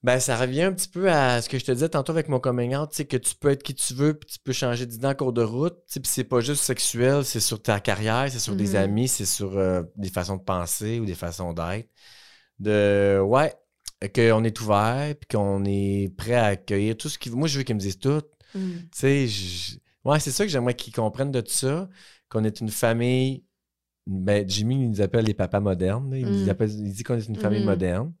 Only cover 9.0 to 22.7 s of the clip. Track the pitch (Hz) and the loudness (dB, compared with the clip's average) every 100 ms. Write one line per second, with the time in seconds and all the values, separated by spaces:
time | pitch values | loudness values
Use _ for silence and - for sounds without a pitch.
9 | 127 - 95 - 98 98 92 92 85 - | 0 0 -2 -2 -2 0 2 0 -4 -6
10 | 95 107 98 95 92 92 87 - 107 117 | -6 -4 -4 -6 -4 -4 -2 -4 -4 -4
11 | 107 87 87 85 90 85 82 98 117 _ | -4 -6 -8 -6 -8 -6 -6 -6 -10 _
12 | - - - - _ _ 101 107 101 101 | -20 -20 -20 -20 _ _ 2 4 4 4
13 | 101 98 98 127 151 - _ _ - _ | 4 4 4 4 2 -2 _ _ -20 _
14 | 98 - 113 110 113 107 110 104 107 127 | -4 4 6 6 4 -2 2 2 4 0
15 | 147 147 - 107 98 98 98 101 98 101 | -4 -6 -4 -2 0 0 0 0 0 0
16 | 98 - 104 120 107 95 - 101 107 110 | -2 -6 -2 2 2 0 -2 0 0 -2
17 | 147 - 120 117 160 139 123 110 98 92 | -6 -10 -8 -2 0 0 -2 -2 -2 -2
18 | 131 151 147 _ _ 196 185 175 170 - | 0 0 -4 _ _ -8 -6 -8 -12 -2
19 | 135 139 131 101 92 90 87 - _ _ | 2 2 2 -2 -6 -8 -10 -12 _ _
20 | - 151 143 131 208 143 120 123 - 120 | 0 0 0 -2 0 0 0 -2 -6 -4
21 | 110 104 139 131 110 - 131 151 190 - | -4 -2 -2 -2 -2 -2 0 -2 -6 -14
22 | - _ _ 110 110 107 110 | -20 _ _ 0 0 0 -6